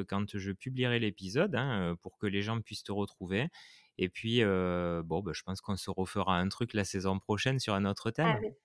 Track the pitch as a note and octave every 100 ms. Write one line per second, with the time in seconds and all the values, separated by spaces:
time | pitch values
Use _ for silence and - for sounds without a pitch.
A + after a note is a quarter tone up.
0 | F#2+ G2+ G2+ G2+ F#2+ F#2+ - B2+ B2+ A#2+
1 | A2 - F#2+ A2 G3+ B2 C3+ A2 F2 E2+
2 | - - G#2+ G2 G#2 A2+ G#2+ G#2 - G2+
3 | G2 - F2+ F#2+ D#3 - - - _ -
4 | F#2 - A2+ A#2+ G#2+ F#2 F2+ F2 F2 E2+
5 | D#2+ D#2+ G2+ D2+ - F#2+ - F#2+ - F#2+
6 | F#2 G#2 F#2 F2+ F#2 - A#2 G#2+ G2 G2
7 | F#2 F#2+ - G#2 C3+ C3+ A#2 G2 G2 G2+
8 | A2+ A2 D#3 - G#2+ -